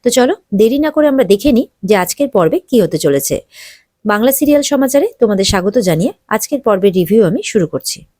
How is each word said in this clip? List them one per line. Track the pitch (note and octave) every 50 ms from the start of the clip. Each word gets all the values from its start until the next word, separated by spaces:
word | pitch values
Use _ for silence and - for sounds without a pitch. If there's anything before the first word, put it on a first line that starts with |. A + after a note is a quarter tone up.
তো | _ B3
চলো | A3+ B3+ A#3+ C4 F#4+ - _ _ -
দেরি | F#3+ G#3+ A3+ B3+ C#4+
না | D4+ D#4
করে | D4 D#4 D4+ D4
আমরা | C4+ C4+ C4+
দেখে | F3 G3 G3+ - D4
নিই | C4+ A3 D#4+ - _ _ -
যে | F#3+ G#3+
আজকের | G3 F3+ F3 - - C#4+ C4
পর্বে | - G#3 F3 D#3+ G#3+ F4+
কি | - _ - A#3+
হতে | F#3 D#3 - D3+
চলেছে। | - D#3 C#3 C#3 C#3 - C#3+ - - _ _ - - - - _ _ _ _ _ _
বাংলা | G#3 G#3 G#3 A3+ C4
সিরিয়াল | C4+ - D4+ C#4+ D4 C#4+
সমাচারে | C#4+ - C#4+ C#4 C4+ C4 C#4 C#4 E4 A#4 - _
তোমাদের | B3+ G#3+ G#3 F#3+ G3
স্বাগত | G3 - F#3+ F3 G3+ G#3 B3+
জানিয়ে | G3+ F#3 E3 D#3 F#3 C#4+ G#4+ _ _ _
আজকের | G#3 A3 - - D4+ C4
পর্বের | - A#3 G#3 F#3+ F#3 G3+
রিভিউ | F3 F#3 F3+ D#3 G3+ A3+ A3
আমি | D#3+ F#3 D4
শুরু | G#4+ - - A3+ E3+
করছি। | D3+ - C3+ - - - - - _ _ _